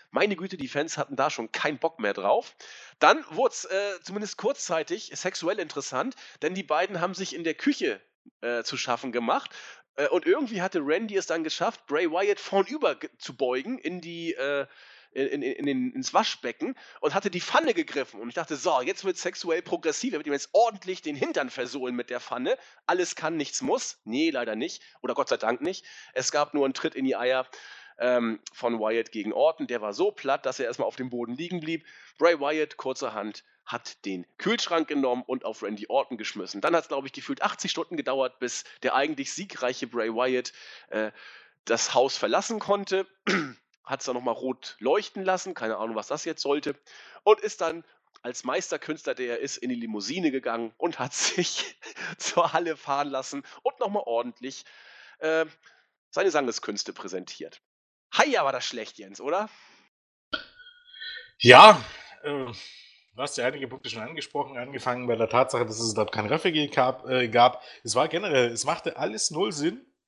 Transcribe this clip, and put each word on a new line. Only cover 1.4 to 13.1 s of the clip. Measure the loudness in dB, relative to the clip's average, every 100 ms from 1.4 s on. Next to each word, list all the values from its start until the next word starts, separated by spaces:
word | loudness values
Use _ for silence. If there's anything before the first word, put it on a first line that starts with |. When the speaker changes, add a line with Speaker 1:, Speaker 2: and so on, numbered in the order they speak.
| -6
Speaker 1:
keinen | -4 -2 -2
Bock | -4 -2
mehr | -2
drauf. | 0 2 2 0 -10 -20 -20 -20 4
Dann | 6 6 2
wurd's, | -2 0 -2 -4
äh, | -2 -2 -6
zumindest | -10 -8 -8 -4
kurzzeitig | -4 -2 -2 -2 -2 -6 -8
sexuell | -8 -6 -2 -2 -2
interessant, | -4 -8 -4 -2 -4 -6 -16 -6
denn | -4
die | -4
beiden | 0 0 0 -2
haben | -4
sich | -4 -8
in | -4
der | -4
Küche, | -2 0 0 0 -2 _ _ -20 _
äh, | -4 -4
zu | -4 -4
schaffen | -2 -2 -2
gemacht. | -2 0 0 -2 -12 -20 -20 _ -2
Äh, | 2
und | 2
irgendwie | 4 2 0 -2
hatte | -2 -2
Randy | 0 0 0 -2
es | -2
dann | -2
geschafft, | -2 -2 -2 -2 -4
Bray | 0 0
Wyatt | 2 0 0
vornüber | 0 2 2 2 0
ge-, | 0 -6